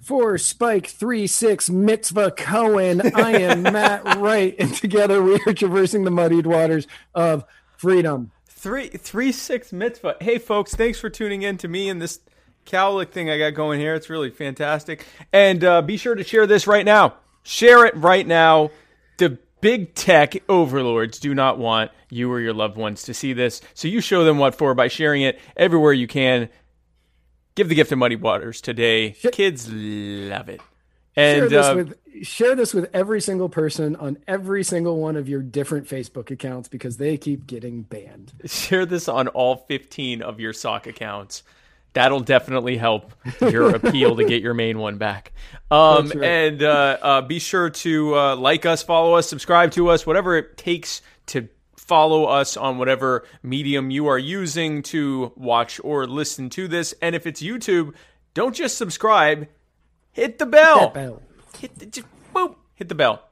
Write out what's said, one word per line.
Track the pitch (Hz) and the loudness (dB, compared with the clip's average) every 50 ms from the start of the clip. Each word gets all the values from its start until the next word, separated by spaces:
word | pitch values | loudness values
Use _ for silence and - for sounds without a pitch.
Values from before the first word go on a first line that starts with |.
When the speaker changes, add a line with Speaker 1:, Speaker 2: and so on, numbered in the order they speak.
Speaker 1:
For | _ - 269 269 240 220 196 165 | _ -4 0 0 2 2 0 -2
Spike | - - - _ 233 240 220 190 170 | -2 -4 -4 _ -2 0 0 -2 -4
three | - - - 202 240 247 220 208 | -6 -12 -8 -6 -4 -4 -2 -2
six | 180 - - 226 226 208 - - - | -2 -2 0 0 0 0 0 -2 -2
Mitzvah | 180 185 202 214 220 220 - - 170 208 208 185 | 0 2 2 2 2 0 -2 -4 -2 0 0 0
Cohen, | - - - - 180 226 233 220 214 196 190 185 180 175 196 - - | -2 -4 -6 -4 -2 0 2 2 2 2 2 2 0 2 0 2 2
I | 214 226 226 226 | 2 2 4 4
am | 202 185 180 - 175 180 | 2 2 2 0 2 2
Speaker 2:
<laughs> | 185 196 | 0 0
Speaker 1:
Matt | 214 - - - 202 - - 180 | 2 0 0 0 -2 -2 -2 -2
Wright, | 196 202 208 220 214 196 185 - | 0 2 2 2 2 2 0 0
and | - 190 139 127 | -2 -4 -4 -2
together | - - 208 180 208 202 202 196 202 | -4 -6 0 2 2 4 4 4 2
we | 190 185 196 196 - | 4 4 2 2 2
are | 214 208 | 0 -2
traversing | - 208 185 175 196 190 175 - 208 190 | 0 0 0 2 2 0 2 0 0 0
the | 185 | 0
muddied | 175 175 170 165 165 170 156 | 2 2 2 2 2 2 2
waters | 165 170 160 160 160 160 156 139 _ - - _ _ _ | 2 2 2 2 2 0 -2 -4 _ -16 -20 _ _ _
of | 175 170 170 160 147 - _ _ _ _ _ _ | -2 0 0 0 -2 -4 _ _ _ _ _ _
freedom. | _ - 185 185 180 170 160 143 131 120 110 _ _ _ | _ 0 2 4 4 4 2 -2 -4 -8 -12 _ _ _
Speaker 2:
Three, | _ _ - - 196 226 269 262 - | _ _ -16 -10 -8 -8 -8 -8 -10
three | - 185 - - - 202 254 269 | -14 -16 -16 -8 -6 -2 -2 -2
six | 247 - - - 247 240 - _ | -2 -4 -6 -6 -8 -8 -8 _
Mitzvah. | - 180 202 240 - - - 170 147 - | -10 -6 -6 -6 -6 -6 -8 -8 -6 -4
Hey, | 165 220 233 233 | -2 -2 -2 -2
folks, | 233 - 220 208 196 - - | -2 -4 -2 -2 -2 -4 -4
thanks | - 226 240 226 - | -4 -2 -2 -2 -6
for | - 220 | -10 -10
tuning | - - 220 208 202 196 196 | -8 -6 -6 -6 -6 -6 -6
in | 202 196 185 | -6 -6 -6
to | - | -8
me | 170 170 185 196 196 | -8 -6 -6 -6 -6
and | 190 175 | -6 -6
this | 165 170 - - _ _ _ _ _ _ _ _ _ | -8 -10 -12 -14 _ _ _ _ _ _ _ _ _
cowlick | - - 185 190 196 202 196 185 - | -6 -2 0 0 0 0 -2 -6 -6
thing | - 185 170 160 | -8 -8 -6 -4
I | 156 | -2
got | 151 156 151 151 | -2 -2 -2 -2
going | 151 151 151 147 143 | -4 -4 -4 -4 -4
here. | 147 156 160 | -4 -4 -4
It's | 160 156 - | -6 -8 -10
really | 160 160 147 127 | -8 -8 -8 -8
fantastic. | - _ 151 139 135 - 147 147 151 151 147 - 160 147 - - - - - _ | -8 _ -12 -12 -8 -6 -4 -4 -4 -4 -6 -10 -14 -14 -16 -20 -20 -20 -12 _
And, | - 196 202 196 190 175 170 | 6 6 8 8 6 4 4
uh, | 180 175 170 165 | 6 6 6 4
be | 147 214 | 2 -6
sure | 202 - 247 233 | -6 -2 -4 -4
to | 202 180 | -4 -4
share | - - 220 214 | 0 4 4 6
this | 196 208 196 - | 6 6 4 6
right | 196 208 208 185 | 4 4 4 6
now. | 208 208 214 190 131 - _ _ _ _ _ _ | 6 6 6 6 6 2 _ _ _ _ _ _
Share | - - - 220 240 240 240 233 | -12 -6 6 8 10 12 12 10
it | 226 - | 8 4
right | 165 151 175 185 190 180 | 2 4 4 4 4 2
now. | 165 165 165 160 160 160 156 151 151 151 _ _ _ _ _ _ _ _ - | 2 4 6 6 6 6 6 4 0 -4 _ _ _ _ _ _ _ _ 0
The | 180 165 127 - _ _ _ _ | 0 0 0 -4 _ _ _ _
big | - 208 240 240 180 - _ | 0 2 2 2 -4 -8 _
tech | - - - 180 156 147 143 - - _ - | -8 2 4 6 6 6 4 0 -10 _ 2
overlords | 196 180 165 135 127 139 127 123 117 113 110 113 113 - | 2 2 2 2 0 -2 -2 0 0 0 -2 -4 -6 -8
do | - 143 143 | -6 -4 -2
not | 139 135 135 107 | 0 0 0 0
want | - 120 113 110 113 110 110 _ _ _ _ | -2 -2 -2 0 0 -2 -4 _ _ _ _
you | 127 117 120 123 | -8 -6 -4 -4
or | 123 120 | -4 -4
your | 117 113 110 | -4 -4 -4
loved | 107 107 107 101 | -2 -4 -4 -4
ones | 110 110 107 104 101 - | -6 -8 -8 -8 -10 -14
to | - 117 | -14 -12
see | - - 135 131 | -8 -6 -6 -4
this, | 120 123 120 - - _ - _ | -2 -4 -4 -4 -8 _ -20 _
so | - - | -8 -8
you | 156 202 240 | -4 -4 -4
show | 185 - 202 180 165 | -2 0 2 4 4
them | 160 151 | 4 4
what | 147 139 135 127 | 4 2 0 2
for | - 156 139 127 | 0 0 0 2
by | 123 123 | 2 0
sharing | 120 - - 160 147 147 143 135 | 0 0 -2 0 0 0 0 0
it | 135 127 - - - _ | -2 -4 -4 -14 -18 _
everywhere | - 175 185 170 165 151 151 | 0 2 2 4 4 4 4
you | 139 131 123 | 4 4 0
can. | 110 - 143 131 127 127 123 117 110 _ _ _ _ _ _ _ _ _ _ _ _ _ _ _ _ _ _ _ _ _ | -4 -4 -2 0 2 2 0 -2 -6 _ _ _ _ _ _ _ _ _ _ _ _ _ _ _ _ _ _ _ _ _
Give | - 202 | -2 0
the | 165 165 | 0 2
gift | 147 151 - | 2 2 2
of | 147 | 2
Muddy | 131 123 120 117 | 0 0 0 0
Waters | 107 - 113 98 104 - 113 117 - | -2 -2 -2 -2 -2 -4 -10 -14 -12
today. | - - 120 113 117 117 113 110 110 107 98 | -12 -10 -4 -2 0 0 2 0 -2 -4 -8
Speaker 1:
Sh- | _ - 247 240 | _ -4 -4 -2
Speaker 2:
Kids | - 196 196 165 127 117 113 | 0 -2 -2 -2 -6 -14 -14
love | 110 110 107 107 107 104 104 101 101 101 98 98 98 101 98 - | -12 -10 -10 -8 -8 -8 -10 -10 -10 -10 -10 -10 -10 -10 -12 -12
it. | 95 - - _ _ _ _ _ _ _ _ _ _ | -18 -20 -20 _ _ _ _ _ _ _ _ _ _
Speaker 1:
Share | 147 147 147 147 143 135 | 2 2 4 4 4 2
Speaker 2:
And, | 120 | 4
Speaker 1:
this | 143 147 143 | 4 4 4
Speaker 2:
uh, | 139 135 | 4 2
Speaker 1:
with, | 180 175 143 - _ _ _ _ - 190 | 0 -2 -6 -10 _ _ _ _ -18 -16
share | - - - 226 247 269 | -14 -4 0 2 2 2
this | 254 240 - - | 2 0 -2 -2
with | 196 175 - - | -4 -4 -2 -4
every | 185 190 202 220 208 | -4 -2 -2 -2 -4
single | - - 190 185 185 175 | -2 -4 -4 -4 -4 -4
person | - 160 160 156 - - 160 151 156 | -4 -4 -4 -4 -4 -4 -4 -4 -6
on | - 151 139 143 - _ | -6 -8 -10 -10 -10 _
every | - 190 196 190 185 196 202 185 | -8 -8 -6 -4 -6 -6 -4 -4
single | - 185 170 170 175 165 | -4 -4 -4 -4 -4 -4
one | 160 156 156 156 | -4 -4 -4 -6
of | 151 139 | -6 -6
your | 131 143 139 | -6 -6 -8
different | 131 127 113 143 139 - 160 147 135 | -8 -6 -6 -6 -6 -4 -6 -8 -8
Facebook | - 135 135 123 - _ 131 113 - | -10 -12 -12 -12 -14 _ -16 -14 -14
accounts | 139 127 - 131 127 127 117 - | -14 -12 -10 -12 -12 -12 -14 -16
because | - 123 - 127 117 | -18 -14 -12 -12 -10
they | 107 143 151 160 | -6 -4 -4 -4
keep | 143 151 151 143 131 143 | -4 -6 -8 -8 -8 -8
getting | 131 131 117 113 123 120 117 | -16 -16 -14 -14 -14 -14 -14
banned. | 110 _ - 107 98 - - - 95 - - - - | -14 _ -16 -18 -18 -20 -20 -20 -20 -20 -20 -20 -16
Speaker 2:
Share | 165 - - - - 185 185 185 | -12 -10 -10 -6 -2 -2 -2 0
this | 170 180 170 - - | -2 -4 -6 -6 -4
on | 120 127 127 127 | -2 -2 -2 -2
all | - - 127 127 131 131 _ | -2 -2 0 0 0 -2 _
fifteen | _ 143 131 - _ - - 143 127 120 113 | _ -10 -10 -10 _ -14 -10 -10 -8 -8 -8
of | - 92 113 107 | -10 -12 -12 -10
your | 113 110 107 | -10 -10 -10
sock | - - 120 107 104 - | -8 -8 -8 -8 -8 -10
accounts. | 117 113 - 113 107 101 101 98 98 - - _ _ _ _ _ _ _ _ _ _ _ | -14 -16 -14 -12 -12 -12 -12 -14 -16 -18 -20 _ _ _ _ _ _ _ _ _ _ _
That'll | 131 123 135 139 139 | 2 2 2 2 0
definitely | 123 113 135 123 - - 131 131 117 123 127 | 0 2 2 2 2 0 -6 -4 -4 -4 -6
help | 113 117 117 110 104 - - - _ _ 127 123 - | -2 -2 -2 -2 -2 -4 -12 -20 _ _ -16 -6 0
your | 254 247 160 113 120 233 - | 0 0 2 4 2 2 2
Speaker 1:
<laughs> | |
Speaker 2:
appeal | 113 - 247 - 135 131 - 233 | 2 0 0 0 4 2 2 2
to | 113 - | 2 0
get | 104 117 120 | 0 0 -2
your | 98 117 120 | -2 -4 -4
main | 117 113 113 113 110 | -2 -2 -4 -4 -4
one | 107 104 104 | -6 -8 -6
back. | 101 110 104 98 98 - - - - - - - - - - | -6 -6 -6 -6 -8 -14 -20 -20 -20 -20 -20 -20 -20 -4 2
Um, | 151 151 160 160 156 147 147 147 | 4 6 6 8 6 4 4 0
Speaker 1:
That's | - | -4
right. | 147 139 170 | -4 -2 0
Speaker 2:
and, | 170 165 160 156 151 139 147 | 0 2 0 0 0 0 0
uh, | 151 147 147 143 139 135 - | 2 4 4 2 2 0 -2
uh, | - 143 139 135 131 | 0 2 2 2 2
be | 127 156 170 | -2 -8 -8
sure | - - - 185 175 165 | -6 -4 -2 -2 -2 -2
to, | - - - 170 160 156 151 151 147 | -4 -6 -4 -2 -2 0 0 0 2
uh, | 143 143 139 135 | 2 2 2 0
like | 127 127 135 160 160 - | 0 0 0 0 0 0
us, | 170 165 156 - | -2 -2 -2 -2
follow | - 170 165 165 170 170 | 0 0 2 4 4 4
us, | 170 160 - | 2 2 0
subscribe | - 139 - - 175 170 175 165 | -8 -12 -2 2 4 4 4 4
to | - 175 175 175 | 2 0 2 2
us, | 170 160 - | 2 2 2
whatever | 160 160 190 196 180 175 | 0 -2 0 0 0 -2
it | 160 - - _ | -2 -2 -6 _
takes | - - 180 175 165 - - - - _ _ _ _ _ | -14 -6 -6 -6 -6 -6 -12 -14 -14 _ _ _ _ _
to | - - 135 117 107 _ _ _ _ _ | -8 -8 -8 -8 -8 _ _ _ _ _
follow | - - - 175 160 156 156 160 156 156 | -20 -4 0 2 4 4 4 4 2 2
us | - 131 139 139 - - | 2 0 0 0 -2 -6
on | - 113 135 131 127 | -6 -6 -6 -4 -2
whatever | 127 127 135 131 135 131 127 117 - _ - _ - | -2 -2 -2 0 0 -2 -2 -4 -6 _ -20 _ -12
medium | 127 127 139 151 143 143 139 131 131 | -8 -8 -6 -4 -4 -4 -4 -4 -4
you | 131 139 151 | -4 -2 0
are | 147 135 | 0 0
using | 127 131 147 180 196 185 165 135 165 165 156 151 147 | -2 -2 -6 -8 -8 -8 -6 -6 -6 -4 -4 -6 -8
to | 143 - - 160 147 139 135 131 127 120 _ | -8 -8 -6 -4 -4 -4 -4 -6 -6 -8 _
watch | - 131 120 120 117 117 - - - - | -12 -6 -2 -2 -2 -2 -4 -8 -12 -8
or | 135 151 143 131 | -6 -4 -4 -4
listen | 120 127 147 151 - - - 131 123 | -4 -6 -8 -8 -8 -8 -10 -12 -12
to | - - 190 | -10 -10 -8
this. | 180 156 175 165 - - _ | -6 -6 -6 -6 -6 -8 _
And | - 170 165 | -6 -4 -4
if | 165 165 | -4 -8
it's | 165 139 - | -10 -12 -10
YouTube, | 151 175 233 254 220 - 190 175 160 147 143 _ _ _ _ _ _ _ _ | -12 -10 -10 -10 -4 -2 0 0 -2 -4 -10 _ _ _ _ _ _ _ _
don't | - 214 269 240 | -4 -4 -4 -4
just | - 349 254 - | -6 -6 -6 -6
subscribe, | - 240 180 - - - 220 220 196 156 151 156 151 151 _ _ _ _ _ _ _ _ _ _ _ _ _ | -6 -8 -8 -8 -4 2 4 4 6 4 4 2 0 -4 _ _ _ _ _ _ _ _ _ _ _ _ _
hit | _ - 466 - - | _ -4 -4 -4 -2
the | _ 302 | _ -6
bell. | 247 226 302 311 320 311 277 | 4 6 6 8 8 6 6
Speaker 1:
Hit | 160 113 - | 4 2 -2
that | 139 | -8
bell. | 135 127 113 - - _ _ _ _ _ - - | -12 -12 -14 -16 -20 _ _ _ _ _ -20 -20
Speaker 2:
Hit | - 254 _ - | -20 -20 _ -20
the, | - | -20
just | 214 - - 226 _ _ _ _ _ - | -18 -18 -18 -18 _ _ _ _ _ -4
boop, | 370 370 339 - _ _ _ _ | -4 -4 -4 -6 _ _ _ _
hit | _ 202 175 | _ -12 -10
the | 180 | -2
bell. | 156 147 120 107 - _ _ | 2 2 2 2 -2 _ _